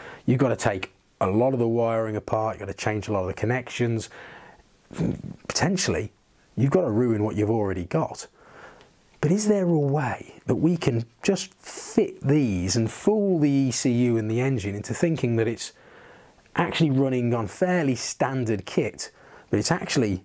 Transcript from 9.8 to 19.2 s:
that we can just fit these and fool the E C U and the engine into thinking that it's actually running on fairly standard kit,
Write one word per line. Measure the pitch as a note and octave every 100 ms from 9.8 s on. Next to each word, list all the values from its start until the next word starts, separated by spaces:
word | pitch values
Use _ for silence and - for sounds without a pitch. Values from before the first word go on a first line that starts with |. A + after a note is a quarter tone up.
| C#3+ C#3+ C3 - - - -
that | A2+
we | D#3 E3+
can | - A#2 A#2+ _
just | - F#3+ -
fit | _ - - - - G#3 -
these | C3 D3+ B2+ F#2 F#2 A#2
and | A2+
fool | - - G#3+ G3+ F3
the | D3
E | C#3 C3+
C | A#2+ C3+
U | A#2+ B2 A2+
and | G#2+
the | A2+
engine | C3 C3 G2+
into | G2+ - -
thinking | F3 D#3 B2 A#2
that | A2+
it's | A2+ - - - - - - - _ _ -
actually | E3+ - D#3+
running | C3 C3+ B2+ A#2+
on | A#2+ G#2
fairly | - F3+ F3+ D3
standard | B2 - - C3 C3 A#2 G#2+ -
kit, | - B2 - - -